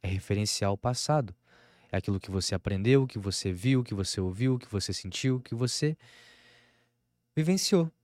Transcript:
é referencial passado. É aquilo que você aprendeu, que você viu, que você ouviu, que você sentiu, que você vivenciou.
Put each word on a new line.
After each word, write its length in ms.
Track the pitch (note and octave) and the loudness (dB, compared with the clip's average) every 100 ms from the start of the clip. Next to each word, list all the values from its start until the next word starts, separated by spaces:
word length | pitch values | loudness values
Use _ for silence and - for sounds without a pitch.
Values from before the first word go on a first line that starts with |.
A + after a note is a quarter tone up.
é 60 | F#2+ | -2
referencial 680 | F#2+ - G2+ G#2 - G2+ G2+ | -4 0 0 0 0 0 2
passado. 600 | B2 B2 - D3+ A2+ - _ _ _ _ _ | 0 -2 2 2 0 -10 _ _ _ _ _
É 60 | F#2+ | -4
aquilo 220 | - G2 | -2 -4
que 120 | - | -2
você 240 | F#2+ - F#2+ | -2 -2 -2
aprendeu, 500 | - F#2+ G#2+ C3+ C3 | -2 0 4 4 4
que 140 | A2 | -2
você 340 | G2 F#2 G2 | -4 -2 -4
viu, 300 | F2+ A#2+ C3 | -2 2 2
que 100 | A#2+ | 2
você 260 | G2+ F#2+ - | -4 -2 -2
ouviu, 380 | F#2 F#2 B2+ B2+ | -2 0 0 0
que 80 | - | -2
você 260 | G2+ - | -4 -4
sentiu, 480 | F#2+ F#2+ - C3 B2+ | -6 -8 -4 -2 -2
que 140 | B2+ | -4
você 420 | A#2 B2 - D3+ D#3 - - - - - - _ _ _ _ _ _ _ - | -4 -2 0 -2 -2 -12 -20 -20 -20 -20 -20 _ _ _ _ _ _ _ -2
vivenciou. 560 | D#3 F#3+ - F#3+ D#3+ _ | 2 2 4 4 2 _